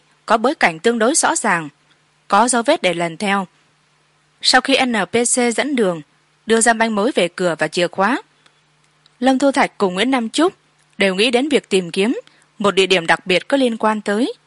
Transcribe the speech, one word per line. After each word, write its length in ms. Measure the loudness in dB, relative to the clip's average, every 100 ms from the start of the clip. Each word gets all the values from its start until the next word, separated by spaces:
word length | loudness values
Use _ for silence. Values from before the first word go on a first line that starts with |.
| -12 _ -2
có 100 | 0
bối 180 | 0
cảnh 240 | 0 -2 0
tương 200 | -2 0
đối 160 | 0
rõ 220 | 0 0 -2
ràng, 320 | -2 -2 -4 -14 _ _ _ _ 0
có 200 | 2 2
dấu 140 | 2
vết 200 | 0 0
để 120 | 0
lần 220 | -2 -4 -4
theo. 300 | -2 -2 -4 _ _ _ _ _ _ _ _ _
Sau 180 | 0 2
khi 160 | 2 0 0
N 60 | -2 -2
P 60 |
C 420 | -2 -2 0 0
dẫn 220 | -2 -2 0
đường, 240 | 0 -2 -8 _ _ _ -2
đưa 140 | 0
ra 120 | 2
manh 220 | 2 0
mối 180 | 0 -2
về 140 | 0 -2
cửa 260 | -2 -4 -2
và 100 | -4
chìa 200 | -2 -2
khóa, 340 | 0 0 -2 -6 _ _ _ _ _ _ _ _ -4
Lâm 180 | 0 2
Thu 140 | 2
Thạch 260 | 2 0 0
cùng 160 | -2
Nguyễn 160 | 0 -2
Nam 200 | -2 -2
Trúc 220 | 0 -2 -2 _ _ _ -2
đều 160 | 0
nghĩ 160 | 2 0
đến 180 | 0 0
việc 200 | 0 0
tìm 220 | -2 -2
kiếm 300 | -2 -2 -2 -8 _ _ -4
một 160 | 0
địa 120 | 2 2
điểm 200 | 2 2
đặc 200 | -2 0
biệt 220 | -2 0
có 80 | 0
liên 200 | 0 0
quan 240 | -2 -2
tới 340 | -2 -2 -2 -6